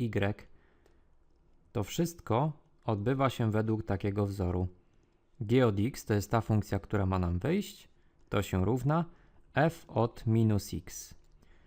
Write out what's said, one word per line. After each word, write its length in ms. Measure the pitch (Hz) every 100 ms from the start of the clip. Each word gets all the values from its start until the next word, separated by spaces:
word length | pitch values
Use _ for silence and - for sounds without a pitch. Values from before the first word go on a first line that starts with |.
y, 300 | 120 104 98 - - - _ _ _ _ _ _ _ _ _ _ _
to 120 | 107
wszystko 680 | 101 - 170 - - 117 156 - _ _
odbywa 460 | - 104 107 135 135
się 200 | - 110
według 340 | 107 110 110
takiego 420 | - 98 104 98 101
wzoru. 420 | 98 90 90 92 - _ _ _ _ _ -
G 260 | 107 127 120
od 140 | 101
x 240 | 113 -
to 100 | -
jest 160 | 104 -
ta 100 | 117
funkcja, 380 | - 107 - 101
która 280 | - 104 95
ma 120 | 95
nam 200 | 87 90
wyjść, 500 | 139 196 - - - _ _ _ _
to 140 | 104
się 220 | 98 95
równa 400 | 92 127 131 160 165 - - - -
f 300 | - 160 - -
od 380 | - 117 - 110
minus 480 | 113 110 101 -
x. 400 | 82 - - - - - - - -